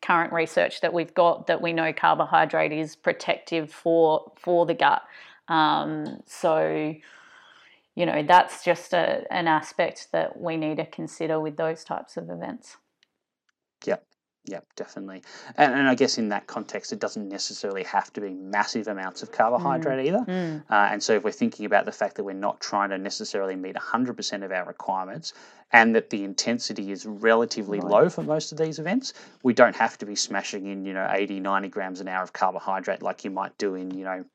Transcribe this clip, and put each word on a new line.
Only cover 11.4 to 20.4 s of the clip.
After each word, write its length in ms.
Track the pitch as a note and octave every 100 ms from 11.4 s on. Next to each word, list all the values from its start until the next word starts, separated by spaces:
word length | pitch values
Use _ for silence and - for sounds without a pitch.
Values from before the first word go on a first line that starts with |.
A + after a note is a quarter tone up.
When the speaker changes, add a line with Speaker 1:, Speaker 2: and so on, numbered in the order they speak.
| D#3 D3
Speaker 1:
those 260 | D#3+ E3
types 340 | - - - -
of 120 | E3+
events. 460 | F3 - A#3 - - _ _ _ _ _ _ _ _ _ _ -
Speaker 2:
Yep. 180 | F#2+ _ _ _ _ -
Yep, 200 | F#2+ - -
definitely. 460 | - - G2 F#2 - - - -
And, 160 | C#3+ C3+
and 120 | C3+
I 60 |
guess 240 | B2 B2+ -
in 120 | G#2+
that 180 | G2+ -
context, 440 | A#2 G#2 G#2 -
it 80 | G#2+
doesn't 300 | G#2+ A2 G2
necessarily 540 | F#2+ - G#2 G#2 G2
have 280 | F#2 G2 -
to 80 | -
be 100 | G2+
massive 540 | F#2 F#2+ G#2 - A#2 G#2+
amounts 340 | G2 F#2+ -
of 100 | A2
carbohydrate 680 | - A2+ B2 E3 C3 D3+ C3
Speaker 1:
Mm. 40 | C#3
Speaker 2:
either. 180 | G3+ A3
Speaker 1:
Mm. 360 | F#3